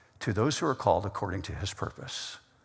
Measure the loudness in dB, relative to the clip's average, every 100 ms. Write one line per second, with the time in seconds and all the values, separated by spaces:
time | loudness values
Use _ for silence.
0 | _ -6 0 2 2 2 0 2 4 4
1 | 2 -2 -2 -2 -4 -4 -4 -4 -6 -6
2 | -8 -8 -8 -10 -18 _